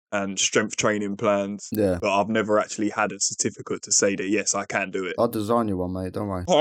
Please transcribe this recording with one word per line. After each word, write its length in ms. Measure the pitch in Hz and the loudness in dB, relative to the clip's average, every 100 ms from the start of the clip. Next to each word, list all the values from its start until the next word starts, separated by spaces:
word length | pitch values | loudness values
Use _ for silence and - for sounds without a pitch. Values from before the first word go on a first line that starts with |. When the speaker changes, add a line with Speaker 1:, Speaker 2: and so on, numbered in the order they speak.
| - | -6
Speaker 1:
and 260 | 101 98 95 | -4 -2 -2
strength 380 | - 117 107 - | 2 2 0 0
training 400 | 113 104 101 101 | 0 2 -2 0
plans. 520 | 113 101 98 104 - | 2 2 0 -6 -6
Speaker 2:
Yeah. 260 | 107 98 90 | 0 2 2
Speaker 1:
But 200 | 101 98 | 2 2
I've 80 | 101 | 2
never 320 | 110 107 104 | 2 4 2
actually 300 | 92 - 104 | 2 -2 -2
had 200 | 110 104 | 0 -2
a 80 | 101 | 0
certificate 640 | - - 113 - - 95 | -4 -2 -6 -6 -8 -8
to 80 | - | 0
say 240 | - 101 | 2 2
that, 140 | 98 95 | 2 0
yes, 260 | 104 98 | 0 0
I 100 | 101 | -2
can 280 | 98 110 95 | -2 -2 -2
do 120 | 95 90 | -4 -4
it. 100 | - | 0
Speaker 2:
I'll 80 | 117 | 0
design 400 | 117 104 117 110 | 0 0 2 2
you 100 | 92 | -2
one, 140 | 92 | -2
mate. 200 | 92 92 | -4 -4
Don't 160 | 107 104 | -4 -4
worry. 160 | 92 92 | -4 2
Speaker 1:
All 100 | 165 | 6